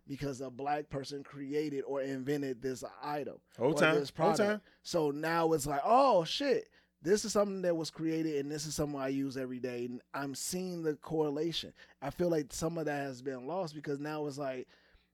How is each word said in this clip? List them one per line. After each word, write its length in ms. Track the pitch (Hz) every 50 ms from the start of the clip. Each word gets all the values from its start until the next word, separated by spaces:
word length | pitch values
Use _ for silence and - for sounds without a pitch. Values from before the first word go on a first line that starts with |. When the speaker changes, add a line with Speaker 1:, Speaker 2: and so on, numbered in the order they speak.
| _
Speaker 1:
because 340 | - 139 131 143 139 135 117
a 80 | 135 131
black 400 | 123 117 139 143 147 147 151 -
person 340 | 151 139 135 - 143 139 -
created 600 | - - 143 143 135 143 151 156 151 139 135 123
or 140 | 113 139 139
invented 600 | 135 139 135 131 127 135 147 143 143 135 127 113
this 220 | 127 131 127 117 135 110 95 101
item 360 | 139 147 147 151 135 107 - - _ _ -
Speaker 2:
Whole 160 | - 113 139 160
Speaker 1:
or 60 | 147
Speaker 2:
time, 160 | 175 156 156
Speaker 1:
this 140 | 147 143 -
Speaker 2:
whole 160 | - - 160 - 160
Speaker 1:
product. 60 | 151 156 208
Speaker 2:
time. 120 | 214 208 - - _ _ _
Speaker 1:
So 280 | - - 170 151 147
now 420 | 139 147 156 160 165 170 165 160 160
it's 120 | 156 127
like, 120 | 147 143 139 143
"Oh, 400 | 196 226 262 277 269 220 180 165
shit. 420 | 160 - - 285 277 226 135 - - _ _ _ _ _ _
This 220 | 147 160 208 208 -
is 80 | 214
something 300 | - 208 208 202 190 190
that 160 | 180 175 170
was 120 | 160 156 -
created 520 | - - 160 160 160 160 160 160 151 143 139
and 80 | 143
this 140 | 151 156 147
is 100 | 156 143
something 240 | - 151 147 147 139
I 80 | 135 135
use 280 | 139 135 139 139 120
every 220 | 135 131 127 127 123
day." 260 | 123 127 123 120 123
And 160 | 123 120 123 - _ -
I'm 200 | 139 139 139 135
seeing 460 | - - - 180 180 185 185 175 170 160
the 120 | 156 151
correlation. 760 | 151 - - 160 160 151 147 143 151 160 170 160 - - 76 - - - - - _
I 80 | 131 143
feel 180 | - - 180 175
like 220 | 165 156 147 -
some 260 | - - 170 160 170
of 80 | 165 156
that 160 | 151 147 143 139
has 180 | 139 127 123
been 240 | 127 139 131 127 127
lost 260 | 135 165 190 185 156 151
because 240 | 151 143 156 143 139
now 260 | 147 151 156 156 151
it's 100 | 147 135 143
like, 280 | 143 131 131 127 120 - - _ _ _ _ - _ _